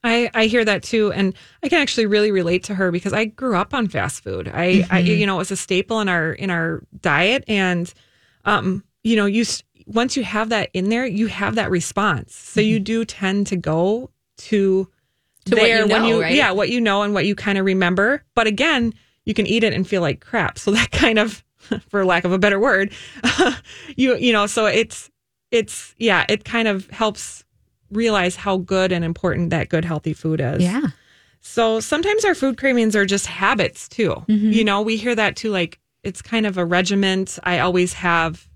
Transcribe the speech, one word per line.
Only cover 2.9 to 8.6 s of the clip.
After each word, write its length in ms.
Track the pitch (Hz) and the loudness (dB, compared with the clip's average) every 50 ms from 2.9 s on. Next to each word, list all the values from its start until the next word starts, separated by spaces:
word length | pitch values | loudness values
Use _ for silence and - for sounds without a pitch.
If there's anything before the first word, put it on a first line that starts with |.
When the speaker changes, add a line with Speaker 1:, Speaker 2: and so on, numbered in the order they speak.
Speaker 1:
because 220 | 170 175 - 202 - | 0 -2 -4 -2 -2
I 120 | 208 226 | -2 -2
grew 300 | 214 - - 262 262 214 | -4 -6 -6 -4 -2 0
up 180 | 175 202 - - | 0 -2 -2 -2
on 140 | 269 233 | -4 -4
fast 360 | 185 - 135 95 - - - _ | -2 -2 -4 -4 -4 -6 -8 _
food. 240 | 101 92 90 85 | -8 -8 -8 -8
I, 380 | - - - 170 180 185 202 185 180 | -8 -4 -2 0 2 2 2 2 2
I, 120 | 190 185 | 2 2
Speaker 2:
Mm-hmm. 60 | 175 175 | 2 4
Speaker 1:
you 140 | 170 175 208 | 2 2 2
know, 80 | 202 196 | 0 0
it 40 | 170 | -2
was 120 | 185 - | -4 -4
a 60 | 196 | -6
staple 420 | 180 - - 196 180 190 - 226 220 | -8 -4 -2 -2 -2 -2 -2 -2 -2
in 80 | 208 190 | 0 0
our, 220 | 180 170 156 160 - | 0 0 -2 -2 -4
in 160 | - - 190 | -6 -4 -4
our 320 | 180 170 165 165 160 - - _ - - | -2 -2 -2 -4 -6 -8 -10 _ -20 -6
diet. 420 | - 180 143 147 175 202 240 269 269 | -2 0 2 2 2 2 0 -2 -2
And, 460 | - 220 202 190 185 180 175 170 175 - _ _ _ _ _ _ _ _ _ _ | -2 -2 0 0 0 0 -2 -4 -6 -10 _ _ _ _ _ _ _ _ _ _
um, 380 | 196 208 - | -2 0 0